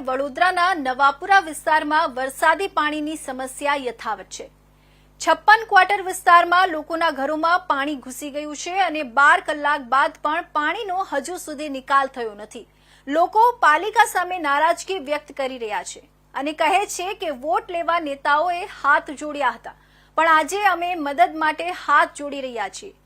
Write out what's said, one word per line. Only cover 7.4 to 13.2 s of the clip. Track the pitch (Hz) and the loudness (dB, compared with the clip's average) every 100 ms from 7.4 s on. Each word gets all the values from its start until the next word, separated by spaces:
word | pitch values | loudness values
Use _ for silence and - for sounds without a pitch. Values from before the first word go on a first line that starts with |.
| 320 359 359 | 0 0 0
પાણી | 277 285 285 | -2 -4 -6
ઘૂસી | 254 247 294 | -12 -12 -10
ગયું | 277 302 294 | -10 -10 -10
છે | 349 370 | -6 -2
અને | 359 302 269 | -2 -2 -4
બાર | 226 285 359 | 4 6 4
કલાક | - 302 285 294 240 | 2 -4 -2 -2 0
બાદ | 262 311 302 | 0 0 -2
પણ | 294 320 339 | -4 -4 -4
પાણીનો | 302 294 403 415 359 | -4 -2 -4 -4 -6
હજુ | 381 285 277 359 | -4 -6 -6 -10
સુધી | - 285 302 | -10 -10 -8
નિકાલ | 269 262 277 269 | -8 0 2 0
થયો | 262 226 208 | -4 -10 -10
નથી. | 214 240 - _ _ _ - | -18 -18 -20 _ _ _ -4
લોકો | 302 | 0